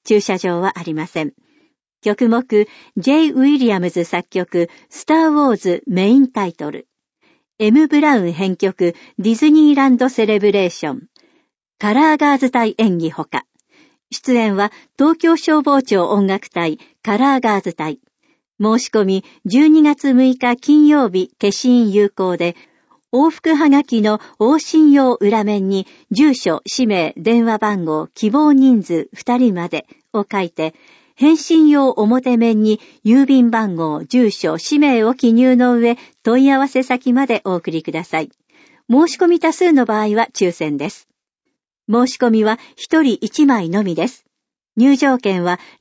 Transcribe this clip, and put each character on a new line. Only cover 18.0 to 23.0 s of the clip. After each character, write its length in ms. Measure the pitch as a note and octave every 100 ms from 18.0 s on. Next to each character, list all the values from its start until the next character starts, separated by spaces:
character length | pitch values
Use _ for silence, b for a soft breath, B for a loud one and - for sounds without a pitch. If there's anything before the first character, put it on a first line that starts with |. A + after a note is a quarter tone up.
| _ _ _ _ _ -
申 180 | G#3 A#3
し 100 | -
込 140 | G#3+
み、 200 | F#3+ F#3+ b b
十 240 | F#3+ A#3+ D#4
二 140 | D#4
月 300 | D4 C#4+ C#4
六 220 | B3+ C4 B3+
日 200 | B3 B3
金 320 | - D4+ D4
曜 200 | D4 A#3
日、 220 | F#3 F#3 -
消 120 | G3+
印 400 | G3 B3 B3 A3
有 180 | G3+ G3+
効 260 | - F#3 F3
で、 200 | F3 - b b b b